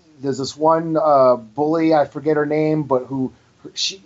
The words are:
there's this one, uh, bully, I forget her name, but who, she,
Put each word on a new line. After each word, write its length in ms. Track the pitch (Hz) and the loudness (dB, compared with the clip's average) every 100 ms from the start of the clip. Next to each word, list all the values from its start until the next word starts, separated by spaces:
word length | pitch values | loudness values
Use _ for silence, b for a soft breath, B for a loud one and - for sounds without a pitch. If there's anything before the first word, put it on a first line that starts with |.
| _ 139 | _ -10
there's 180 | 135 135 | -6 -6
this 180 | 131 147 | -8 -2
one, 400 | 156 165 165 156 | 0 0 0 -2
uh, 360 | 156 143 127 123 | 2 4 4 2
bully, 580 | 113 - 151 165 160 | -4 -4 -2 0 2
I 100 | 156 | 2
forget 320 | 139 147 143 151 | 0 -2 -2 0
her 100 | 147 | 0
name, 360 | 151 156 156 | 0 0 -2
but 220 | 139 127 | 0 -2
who, 280 | 127 131 127 b b _ - | -2 -6 -6 b b _ -16
she, 300 | - - 190 | -8 -8 -8